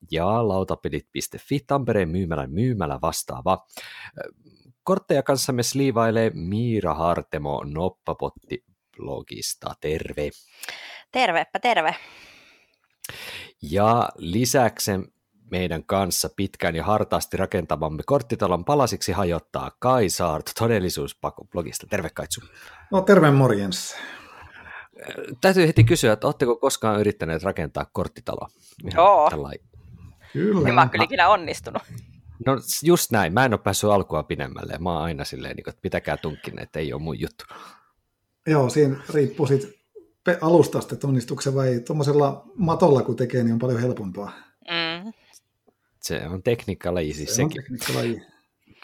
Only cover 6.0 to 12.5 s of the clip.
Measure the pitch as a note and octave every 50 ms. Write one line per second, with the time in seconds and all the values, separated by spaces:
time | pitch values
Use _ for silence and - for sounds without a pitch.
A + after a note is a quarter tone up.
6 | A2+ A2+ G#2+ A2+ A2+ A2 E2 - E2+ F2 G2+ A2 A#2+ A#2+ A2+ G#2 F2+ E2 D2+ D#2
7 | E2 E2+ E2+ D#2+ D2+ - - D#2 D2 C#2+ C#2+ - - D2 D2 D#2 F2+ F#2 - _
8 | _ - D#2 - C#2+ C#2+ - - - - D2 - _ _ _ _ _ _ _ -
9 | - - C#2 - - - - - - - - - - - - - - D2 D#2 D#2+
10 | - - - D2+ D2 D2 - - _ _ _ - - - - - - - - -
11 | - _ - B3+ B3+ G#3 E3 E3 D#3+ - - - - B3 A3+ F3+ D#3 E3 - -
12 | - - - - - - - - - _